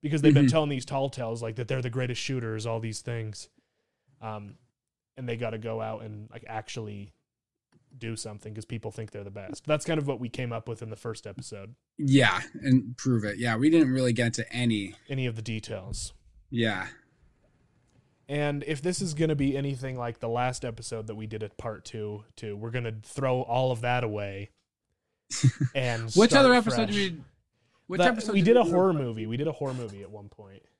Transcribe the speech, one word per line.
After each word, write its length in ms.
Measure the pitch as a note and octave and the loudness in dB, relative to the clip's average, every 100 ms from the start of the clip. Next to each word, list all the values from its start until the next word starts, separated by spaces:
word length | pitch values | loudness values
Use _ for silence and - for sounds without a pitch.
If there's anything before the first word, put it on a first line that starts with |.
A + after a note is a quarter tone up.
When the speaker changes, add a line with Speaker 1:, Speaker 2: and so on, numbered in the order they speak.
Speaker 1:
Because 200 | D3 D3+ | -2 6
they've 120 | D3+ | 8
been 120 | C#3+ C#3 | 10 8
Speaker 2:
Mm-hmm. 60 | |
Speaker 1:
telling 180 | D#3 D3+ | 6 2
these 160 | C3+ B2 | -2 -2
tall 240 | C#3 C#3 | -2 -2
tales, 320 | C3 A#2 A#2 | -4 -6 -4
like, 120 | A2+ A2+ | -6 -6
that 100 | A#2 | -4
they're 140 | C3 | -2
the 80 | B2 | -2
greatest 320 | A#2+ B2+ A#2+ | -2 -4 -4
shooters, 440 | - C3+ A2+ A2 A#2 | -4 -4 -4 -4 -4
all 140 | A2+ | -4
these 220 | A2+ G#2+ | -4 -8
things. 480 | - A#2 A2 G#2 - _ _ _ _ _ _ _ | -8 -6 -6 -10 -16 _ _ _ _ _ _ _
Um, 360 | A2 G#2+ G#2 - _ _ _ _ _ - | -12 -12 -14 -20 _ _ _ _ _ -12
and 120 | B2+ | -6
they 60 | A#2 | -4
gotta 200 | A#2 A2 | -4 -4
go 220 | A2+ A2 | -6 -6
out 200 | A2 A2 | -6 -8
and, 260 | A2 G#2 A2 | -10 -14 -16
like, 120 | G#2+ A2+ | -18 -10
actually 680 | A2 - - G#2+ G2+ G2+ _ _ _ _ _ _ _ _ C3+ | -10 -8 -10 -10 -12 -14 _ _ _ _ _ _ _ _ -12
do 180 | A#2 A2 | -8 -8
something 380 | A2 G#2 A2 | -8 -12 -12
'cause 120 | A2 G#2+ | -12 -8
people 260 | A#2 A#2+ | -8 -8
think 180 | - A2 | -10 -12
they're 120 | G#2 | -10
the 80 | G2+ | -12
best. 340 | G2+ G2 C#4+ - | -12 -12 -12 -2
That's 180 | D3+ | -2
kind 140 | - D#3+ | 0 -2
of 80 | C#3+ | 0
what 120 | B2+ | -2
we 100 | B2 | -4
came 240 | - B2 | -6 -6
up 160 | A#2 - | -6 -8
with 120 | A2+ | -10
in 60 | A2+ | -10
the 40 | G#2 | -10
first 300 | A#2+ A2 G#2+ | -10 -10 -12
episode. 500 | G2 - G#2 G2+ B2 _ - | -14 -12 -14 -16 -20 _ -4
Speaker 2:
Yeah, 440 | C#3 C3+ A2+ F#2 - - | 4 6 6 4 -2 -6
and 340 | C#3 B2+ G#2+ B2 | 4 4 4 -6
prove 280 | C3+ A#2+ G#2 | 0 0 0
it. 140 | G2+ | -2
Yeah, 180 | A#2+ A2+ | -2 4
we 120 | D3 | 6
didn't 200 | E3 C#3+ | 6 6
really 220 | C3 B2+ | 4 2
get 200 | A#2 A#2 A2+ | 2 2 0
to 180 | A2 | -6
any 400 | A#2+ B2 G#2+ G2 - _ | -2 0 0 -2 -10 _
Speaker 1:
Any 160 | C3+ B2+ | -4 -4
of 100 | A2+ | -6
the 60 | |
details. 720 | A2+ A2 G#2+ G#2 F#2 - - - _ _ _ | -6 -8 -6 -10 -8 -10 -10 -14 _ _ _
Speaker 2:
Yeah. 360 | A#2+ A2+ F#2+ F#2+ - _ _ _ _ _ _ _ _ _ _ _ _ _ | -2 0 -2 -8 -12 _ _ _ _ _ _ _ _ _ _ _ _ _
Speaker 1:
And 340 | C#3+ D3 D3 C#3 | -2 -2 -2 -4
if 140 | D3+ | -2
this 200 | D#3+ F3+ | -2 -2
is 140 | F#3 D3+ | -4 0
gonna 200 | D#3+ D3+ | 0 2
be 220 | C#3 C3+ | 0 0
anything 400 | C#3 C3+ C3 B2+ | -2 -4 -6 -6
like 220 | A#2+ A#2 | -6 -6
the 100 | A#2 | -4
last 340 | A#2 B2 B2+ | 0 0 -2
episode 440 | B2 A2+ A#2 A2+ A2 | -6 -8 -8 -8 -8
that 80 | G#2+ | -8
we 100 | A2 | -8
did 160 | G#2+ | -8
at 160 | G#2 - | -8 -8
part 260 | A#2 G#2+ | -10 -10
two, 400 | - A2+ G#2+ G#2 G#2 - | -12 -8 -8 -8 -14 -14
too, 200 | A2 G#2 | -10 -8
we're 140 | A2+ | -6
gonna 240 | B2 A#2 A2 | -4 -6 -8
throw 400 | - - C3 B2+ | -10 -4 0 0
all 300 | B2 A#2+ C3 | 0 0 2
of 100 | A#2+ | 0
that 220 | A#2+ B2 | 0 0
away 480 | A#2+ G#2 G2+ G2 G2+ _ _ _ _ _ _ _ _ | 0 -4 -6 -8 -12 _ _ _ _ _ _ _ _
Speaker 2:
<laughs> 420 | - C3+ - C3+ C#3+ | 4 4 4 -4 -2
Speaker 1:
and 280 | B2+ A2+ A2+ | -2 -2 0
Speaker 2:
Which 180 | E3 A#3 | 6 8
other 160 | B3+ C4 | 8 8
Speaker 1:
start 40 | B3 | 6
Speaker 2:
episode 180 | A3 A3+ A3 | 4 0 0
Speaker 1:
fresh. 80 | G#3 | 0
Speaker 2:
did 180 | G3 D#3+ | 0 -4
we, 80 | C3+ _ _ _ _ _ _ | -14 _ _ _ _ _ _
which 100 | F3+ | 4
Speaker 1:
That, 120 | F3+ | 4
Speaker 2:
episode 240 | A3+ G#3+ | 4 2
Speaker 1:
we 80 | G3 | 4
Speaker 2:
did 120 | F3+ | 8
Speaker 1:
did 20 | A#3+ | 8
Speaker 2:
we 40 | |
Speaker 1:
a 20 | F#3+ | 8
Speaker 2:
do 40 | |
Speaker 1:
horror 240 | F3 F#3+ | 6 4
Speaker 2:
part 100 | D#3+ | 4
Speaker 1:
movie. 220 | B2+ A2 A2 | -2 -4 -4
We 100 | A#2+ | -2
did 120 | D3+ | -2
a 40 | |
horror 220 | C#3+ C#3 | -4 -6
movie 300 | B2+ A#2 G2+ | -6 -8 -12
at 80 | G2 | -16
one 180 | G#2+ G2+ | -16 -18
point. 320 | - G2+ G2 _ _ | -20 -20 -20 _ _